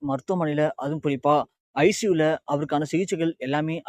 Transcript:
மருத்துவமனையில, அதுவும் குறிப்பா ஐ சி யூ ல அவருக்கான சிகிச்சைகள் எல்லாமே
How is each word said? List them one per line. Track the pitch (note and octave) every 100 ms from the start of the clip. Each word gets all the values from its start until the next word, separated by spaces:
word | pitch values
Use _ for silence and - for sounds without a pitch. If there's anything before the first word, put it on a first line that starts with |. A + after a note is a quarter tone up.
மருத்துவமனையில, | C#3+ C3+ - F#3 D#3 D3 D3+ -
அதுவும் | C#3 D#3
குறிப்பா | D3 C#3 C#3+ D3 B2 _ _
ஐ | C3 E3+
சி | G#3 G#3+
யூ |
ல | E3 D#3 D#3 -
அவருக்கான | D3 D3 D3
சிகிச்சைகள் | D3+ E3 F#3+ F3 E3 -
எல்லாமே | B2+ D3 D#3 E3